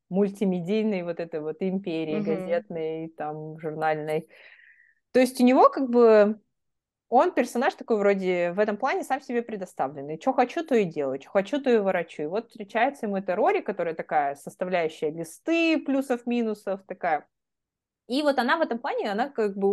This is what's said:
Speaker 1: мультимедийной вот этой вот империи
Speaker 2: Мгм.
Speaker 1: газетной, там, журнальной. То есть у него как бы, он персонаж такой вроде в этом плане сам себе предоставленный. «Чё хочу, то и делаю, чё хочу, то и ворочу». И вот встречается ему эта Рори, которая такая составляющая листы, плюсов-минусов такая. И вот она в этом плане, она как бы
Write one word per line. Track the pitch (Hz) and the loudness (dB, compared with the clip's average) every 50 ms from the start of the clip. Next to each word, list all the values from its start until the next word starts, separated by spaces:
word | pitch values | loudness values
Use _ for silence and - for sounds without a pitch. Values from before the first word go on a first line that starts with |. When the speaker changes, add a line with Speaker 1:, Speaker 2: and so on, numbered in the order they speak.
| _ _ | _ _
Speaker 1:
мультимедийной | 180 185 208 196 202 - 220 190 185 180 165 170 208 220 214 220 208 185 175 | 0 0 0 0 0 -2 -2 -2 -2 -2 -2 -2 -2 0 0 0 -2 -2 -4
вот | 170 170 - | -6 -6 -6
этой | 170 165 - 160 | -8 -8 -6 -8
вот | 151 156 156 - - | -6 -6 -6 -4 -4
империи | 190 185 196 196 185 165 160 160 156 156 - | -2 -2 -4 -4 -4 -4 -4 -4 -4 -4 -4
Speaker 2:
Мгм. | |
Speaker 1:
газетной, | - - - - 185 180 170 170 170 _ 175 165 160 160 160 160 160 160 160 - | -2 -2 -2 -4 -2 -2 -2 -4 -4 _ -8 -6 -6 -6 -6 -6 -8 -10 -10 -10
там, | 156 151 151 156 156 156 156 160 | -8 -8 -8 -10 -10 -12 -12 -10
журнальной. | 160 160 151 160 156 156 156 156 151 156 151 156 - _ - - - - - _ _ _ _ _ _ _ _ _ _ _ _ | -10 -8 -6 -2 -2 -2 -2 -2 -2 -4 -4 -4 -4 _ -20 -20 -20 -20 -20 _ _ _ _ _ _ _ _ _ _ _ _
То | 247 | 4
есть | 262 254 262 - | 4 4 2 4
у | 240 | 4
него | 247 254 277 415 571 | 6 6 8 6 6
как | - 330 269 247 | 6 2 -4 2
бы, | 240 240 240 226 220 214 208 208 214 208 _ _ _ _ _ _ _ _ _ _ _ _ _ _ | 4 6 8 8 8 8 8 6 2 -4 _ _ _ _ _ _ _ _ _ _ _ _ _ _
он | 233 247 311 359 349 | 4 4 4 4 2
персонаж | - 254 240 - 240 247 311 - | 0 -2 -2 0 0 0 0 -2
такой | - 233 - 240 208 | -4 -2 -2 0 2
вроде | 202 202 202 196 190 185 185 175 175 175 175 | 4 2 2 2 0 0 0 0 0 0 0
в | 196 | 0
этом | 214 214 208 208 | 0 0 0 -2
плане | - 269 339 392 311 | -2 -2 -2 -2 -2
сам | - - 277 - | -4 -6 -6 -4
себе | - 247 240 233 | -4 -4 -4 -4
предоставленный. | 233 226 202 185 180 - _ 151 135 147 151 139 143 156 160 | -4 -8 -10 -10 -10 -6 _ -4 -4 -4 -8 -10 -10 -10 -4
«Чё | - 269 262 | -2 -2 2
хочу, | 277 247 247 - 339 330 | 2 0 0 0 -8 -2
то | 320 269 | 0 2
и | 226 208 | 2 2
делаю, | 170 160 156 143 135 131 135 | 0 -2 -4 -4 -2 -4 -6
чё | - - | -8 -2
хочу, | - 202 196 196 - 294 277 | -2 -2 0 0 -4 -2 2
то | 262 | 2
и | 240 220 | 2 4
ворочу». | 196 190 190 180 170 170 - - 151 | 4 2 0 0 -2 -4 -8 -8 -6
И | |
вот | 151 175 214 233 _ | -4 -4 -6 -6 _
встречается | _ - 214 196 - 220 233 277 285 277 - | _ -16 -16 -6 0 0 0 0 0 -4 -6
ему | 214 202 190 | -4 -4 -4
эта | 196 196 180 | -2 -2 0
Рори, | 196 254 349 403 381 - | 2 2 2 2 0 -2
которая | - 202 - 175 170 160 | -4 -6 -4 -4 -6 -4
такая | 165 170 - - 156 143 139 143 | -8 -8 -2 0 0 0 0 -4
составляющая | 139 - - - _ 196 180 185 175 165 156 160 - - 151 151 | -6 -12 -16 -10 _ -6 -2 -2 0 0 -2 -2 -2 -4 -4 -4
листы, | 165 165 160 - - _ - 330 330 330 330 320 294 | -4 -10 -10 -12 -10 _ -2 0 2 2 2 2 0
плюсов-минусов | - - 269 277 269 - 247 240 240 247 240 240 233 220 214 208 - - 190 196 - - | 0 -2 -2 -2 0 -2 -4 -4 -2 -4 -2 -2 0 -2 -4 -6 -6 -6 -6 -6 -8 -14
такая. | 185 185 - 180 165 - - _ _ _ _ _ _ _ _ _ _ _ _ _ _ _ _ - | -14 -6 -2 -2 -2 -2 -4 _ _ _ _ _ _ _ _ _ _ _ _ _ _ _ _ -4
И | 233 277 311 | -4 0 0
вот | 294 277 285 | 2 2 2
она | 233 254 302 339 | 2 0 2 0
в | 320 | 0
этом | - 233 233 | -2 -2 -6
плане, | - - 453 508 392 233 196 | -6 -6 -4 -4 -4 -4 -2
она | 202 254 285 | -2 -4 -4
как | - - 220 208 196 208 | -2 -2 -2 -2 -2 0
бы | 196 196 | 0 2